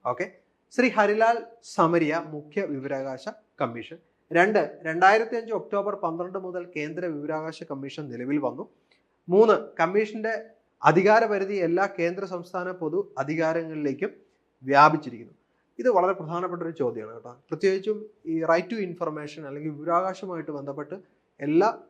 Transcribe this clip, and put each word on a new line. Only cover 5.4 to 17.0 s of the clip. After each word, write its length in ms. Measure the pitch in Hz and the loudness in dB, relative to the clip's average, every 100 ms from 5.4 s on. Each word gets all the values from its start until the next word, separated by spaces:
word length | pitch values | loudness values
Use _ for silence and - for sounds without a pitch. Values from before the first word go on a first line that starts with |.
| 220 | -4
ഒക്ടോബർ 420 | 208 151 202 202 | -6 -4 -4 -2
പന്ത്രണ്ട് 440 | 196 175 165 175 190 | -4 -4 -4 -6 -8
മുതൽ 280 | 185 180 175 | -8 -10 -8
കേന്ദ്ര 300 | 151 151 160 | -8 -8 -6
വിവരാവകാശ 580 | 175 147 151 156 160 156 165 | -6 -6 -6 -6 -6 -12 -12
കമ്മീഷൻ 380 | 139 135 147 147 | -10 -10 -10 -10
നിലവിൽ 280 | 120 127 147 | -8 -4 -2
വന്നു. 320 | 127 127 180 _ _ _ _ _ - | -2 -6 -14 _ _ _ _ _ 2
മൂന്ന്, 380 | 190 220 190 - - | 6 8 6 2 -2
കമ്മീഷന്റെ 640 | 165 202 214 220 220 220 - _ _ _ | 0 2 -2 -4 -6 -6 -10 _ _ _
അധികാരപരിധി 680 | 147 160 190 220 226 202 190 | 4 6 6 6 4 0 -2
എല്ലാ 360 | 202 170 175 196 196 | -2 0 0 0 0
കേന്ദ്ര 260 | 170 185 | -2 -2
സംസ്ഥാന 460 | 190 180 170 185 180 | -8 -10 -8 -8 -8
പൊതു 420 | 185 160 175 202 - | -6 -4 -4 -6 -8
അധികാരങ്ങളിലേക്കും 920 | 139 160 160 165 165 156 147 131 214 - _ _ _ _ | -4 -2 0 -2 -4 -4 -4 -4 -6 -8 _ _ _ _
വ്യാപിച്ചിരിക്കുന്നു. 680 | 131 139 156 160 131 117 - _ _ _ _ - | 4 8 8 6 -4 -14 -18 _ _ _ _ -2
ഇത് 100 | 247 | 4
വളരെ 240 | 277 180 | 4 4
പ്രധാനപ്പെട്ട 500 | 180 160 175 185 175 | -2 -4 -4 -4 -6
ഒരു 80 | 165 | -8
ചോദ്യമാണ് 420 | 160 123 113 | -4 -4 -4